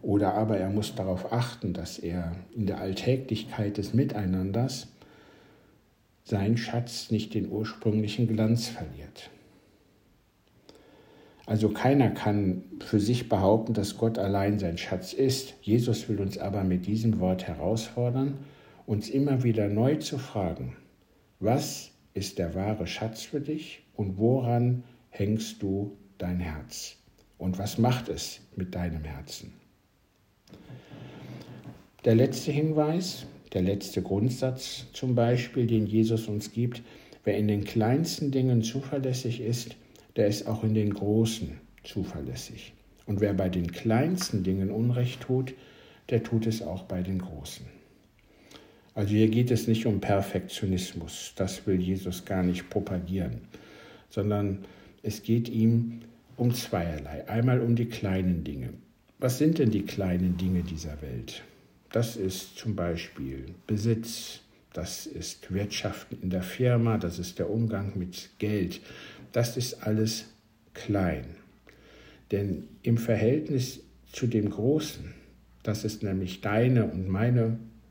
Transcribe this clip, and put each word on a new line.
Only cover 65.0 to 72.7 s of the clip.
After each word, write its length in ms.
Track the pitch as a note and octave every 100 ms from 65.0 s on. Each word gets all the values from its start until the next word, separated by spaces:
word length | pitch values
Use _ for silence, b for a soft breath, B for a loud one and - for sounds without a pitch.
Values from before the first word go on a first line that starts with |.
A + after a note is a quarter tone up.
| -
ist 460 | - E2+ - -
Wirtschaften 640 | F#2 G2+ - G#2 - - -
in 80 | F#2
der 120 | F2+
Firma, 560 | F2+ - B2+ A#2+ A#2 A2
das 200 | F2 F2
ist 200 | F2 -
der 120 | E2+
Umgang 420 | G#2+ A#2 G2 G2+
mit 360 | F#2+ F2 - - _
Geld. 420 | G#2+ G#2 F2 - B B B B B
Das 240 | B2 A#2+ -
ist 300 | B2 - -
alles 400 | G#2+ A2 - - - _ _ _
klein. 500 | - - G2+ F2+ D2+ B1+ - - _ _ B B B B B -
Denn 340 | G2 G2+ E2+ -